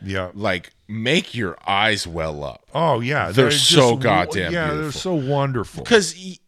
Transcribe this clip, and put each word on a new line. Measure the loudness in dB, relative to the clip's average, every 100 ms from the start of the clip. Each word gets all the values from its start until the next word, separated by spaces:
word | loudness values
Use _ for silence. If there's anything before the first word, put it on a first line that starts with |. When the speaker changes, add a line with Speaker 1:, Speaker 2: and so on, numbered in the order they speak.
Speaker 1:
Yeah. | -6 -6 -6
Speaker 2:
Like, | -4 -2 -2 -6 _ -12
make | -6 0 0 0 -4
your | -6 -6 -2
eyes | 2 2 0 -4
well | -4 -6 -6
up. | -10 -12 _
Speaker 1:
Oh, | -2 0 0
yeah. | 0 -2 2
Speaker 2:
They're | 4 4
Speaker 1:
They're |
Speaker 2:
so | 4 4 6
Speaker 1:
just | 6
wo-, | 4
Speaker 2:
goddamn | 2 2 0 -2 -2
Speaker 1:
yeah, | -2 -2
they're | -4
Speaker 2:
beautiful. | -6 -6
Speaker 1:
so | -4
wonderful. | -2 0 0 0 -2 -4 -8
Speaker 2:
'Cause | 2 2 2 -6
y-, | -16 -18